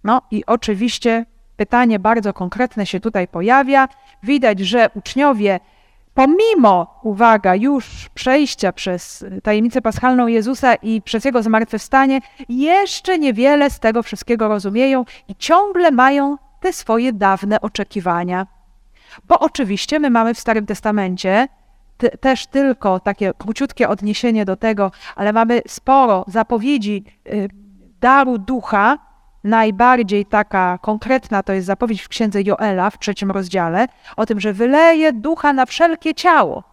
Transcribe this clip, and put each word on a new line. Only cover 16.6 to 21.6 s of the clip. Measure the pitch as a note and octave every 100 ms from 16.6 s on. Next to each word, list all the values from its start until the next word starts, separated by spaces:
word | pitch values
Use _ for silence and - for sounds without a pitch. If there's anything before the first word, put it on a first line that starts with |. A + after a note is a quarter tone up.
te | F#4
swoje | - - A3+ B3+
dawne | G#3 G3 F#3+ G3+ G#3+
oczekiwania. | G#3+ - G3+ G#3 F3+ F3 F3+ F3+ F#3+ _ _ _ _ _ _ -
Bo | _ E4+
oczywiście | D#4 - G#3+ G3 - D#4
my | D4
mamy | A#3 A3+
w | A3+
Starym | - A3 G#3
Testamencie | G3+ A3 G#3 F#3 F3+ F#3+ G3+ F3+ _